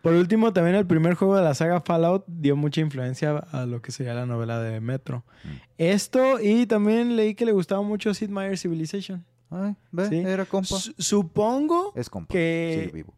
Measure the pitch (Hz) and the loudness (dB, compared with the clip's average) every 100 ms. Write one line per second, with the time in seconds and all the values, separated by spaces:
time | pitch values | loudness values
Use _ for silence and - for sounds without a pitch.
0 | 170 170 175 220 226 185 170 190 185 165 | 4 4 4 4 4 4 4 2 2 2
1 | 160 175 196 196 170 135 165 175 - 170 | 4 4 4 4 4 2 2 0 0 2
2 | 165 190 - 170 143 143 147 143 156 139 | 4 2 -2 -2 0 2 0 0 -2 -2
3 | 127 127 151 147 - 139 123 120 113 123 | -6 -4 -2 -2 -4 -6 -6 -6 -10 -8
4 | 127 120 123 117 113 117 113 110 113 131 | -6 -4 -4 -4 -4 -4 -4 -6 -6 -6
5 | - 123 - _ - 135 - _ 165 202 | -6 -10 -10 _ -16 -16 -18 _ 0 0
6 | - 254 262 262 208 226 240 220 208 226 | 0 2 2 2 2 2 4 2 4 2
7 | 240 233 214 208 233 208 175 196 208 208 | 2 2 0 0 0 2 0 -2 -2 -2
8 | 220 196 214 196 196 190 185 165 160 202 | -2 -2 -4 -4 -4 -4 -4 -4 -4 -6
9 | 185 185 175 _ _ 170 196 202 _ 170 | -8 -12 -14 _ _ -6 -6 -6 _ -4
10 | 196 165 185 190 190 196 190 196 202 - | -2 0 0 -2 -2 -2 -2 -4 -6 -6
11 | 160 208 170 - 208 254 302 339 392 392 | 0 2 0 0 0 2 2 0 -2 -6
12 | 123 196 170 185 165 165 165 160 165 165 | -8 -10 -4 -2 0 0 -2 -4 -4 -10
13 | 160 | -14